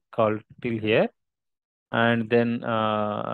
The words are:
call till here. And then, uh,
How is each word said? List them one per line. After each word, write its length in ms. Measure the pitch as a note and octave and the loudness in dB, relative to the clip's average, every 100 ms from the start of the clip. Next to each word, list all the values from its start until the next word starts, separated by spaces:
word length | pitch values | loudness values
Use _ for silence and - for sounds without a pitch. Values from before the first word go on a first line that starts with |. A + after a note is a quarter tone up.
| _ | _
call 260 | - A2 G#2+ - - | 0 0 0 -8 -10
till 180 | B2 A2+ | -6 -4
here. 300 | G#2+ B2 A3 _ _ _ _ _ _ _ - | 2 2 2 _ _ _ _ _ _ _ -4
And 360 | A#2 A#2 A#2 A2 | 0 2 0 2
then, 360 | A#2 A#2 A#2 | 2 2 -2
uh, 580 | B2 A2+ A2 G#2+ G#2 G#2+ A2+ | -4 -2 -2 -2 -2 -4 -6